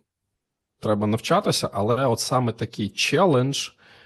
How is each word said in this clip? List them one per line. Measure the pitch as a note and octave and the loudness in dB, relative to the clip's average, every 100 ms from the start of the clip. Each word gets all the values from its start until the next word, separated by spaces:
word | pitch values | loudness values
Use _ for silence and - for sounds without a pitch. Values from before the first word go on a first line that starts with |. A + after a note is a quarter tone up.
| _ _ _ _ _ _ _ _ | _ _ _ _ _ _ _ _
треба | A2 G#2 G#2 | -2 0 0
навчатися", | A2 - E3+ G#3 - - | -2 0 0 2 -2 -4
але | G2 G#2 A#2+ C3+ | -4 0 0 2
от | A2+ | 0
саме | - C3 A#2+ | 0 0 -2
такий | A2 - - G2+ | -4 -8 -4 -6
челендж | - - C#3+ F#3+ B2+ C3 C#3 - - _ - | -2 0 2 4 4 2 -2 -8 -14 _ -20